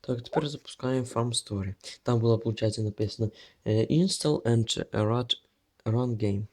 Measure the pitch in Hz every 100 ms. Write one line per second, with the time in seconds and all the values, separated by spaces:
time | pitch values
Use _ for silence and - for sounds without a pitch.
0 | - 120 - - 151 143 - - 127 131
1 | 117 117 120 117 - 101 95 98 - -
2 | - 120 117 110 117 110 110 107 107 104
3 | 107 - 110 - - _ - 107 113 156
4 | 185 - 156 151 117 117 110 - - 110
5 | 107 120 120 - _ _ _ _ - 113
6 | 123 110 107 101 104